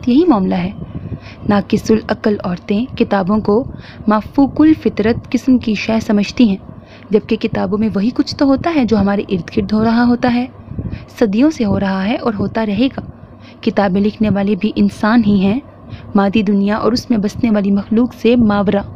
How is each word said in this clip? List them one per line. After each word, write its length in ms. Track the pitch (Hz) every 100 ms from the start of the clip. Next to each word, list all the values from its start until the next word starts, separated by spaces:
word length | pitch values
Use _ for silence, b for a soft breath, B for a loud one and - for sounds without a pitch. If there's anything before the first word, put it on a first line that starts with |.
| 247
यही 160 | 254 359
मामला 300 | 214 185 185
है। 180 | 175 - - - B B B B -
नाकिसुल 520 | 202 190 214 - 220 -
अकल 280 | 214 220 208
औरतें 480 | 185 175 - 202 262
किताबों 520 | - 226 202 180 214
को 260 | 202 214 277 B B B -
माफूकुल 640 | 214 - - 269 - 311
फितरत 540 | 311 220 - 214 233 -
किस्म 260 | 247 - 247
की 180 | 226 202
शय 240 | - 220
समझती 480 | - 208 202 - 233
हैं।" 180 | 190 - - B B B
जबकि 240 | 202 - 226
किताबों 420 | 220 208 196 208
में 120 | 220
वही 200 | 196 220
कुछ 260 | 247 - -
तो 60 | 277
होता 240 | 269 339
है 160 | 311 226
जो 120 | 214
हमारे 280 | 196 202 -
इर्द 140 | 190 - -
गिर्द 160 | 190
हो 120 | 214
रहा 200 | 226 226
होता 260 | 247 240 247
है, 200 | 240 254 - - - B B B -
सदियों 300 | 226 214 302
से 140 | 311
हो 140 | 208 196
रहा 240 | 196 190
है 160 | 196 262
और 160 | 240
होता 300 | 202 202 226
रहेगा। 400 | 214 196 262 - - - - - B B
किताबें 380 | 233 208 202 196
लिखने 280 | 208 - 214
वाले 260 | 196 196 202
भी 180 | 214 -
इंसान 460 | 202 - 214 240
ही 160 | 208 202
हैं। 220 | 196 247 - - - B B 196
मादी 280 | 202 226
दुनिया 340 | 202 202 196 214
और 160 | 220
उसमें 280 | 254 - 226
बसने 280 | 202 - 233
वाली 220 | 208 196
मखलूक 420 | 202 - 220 247
से 220 | - 226 247
मावरा 460 | 214 202 202 202 -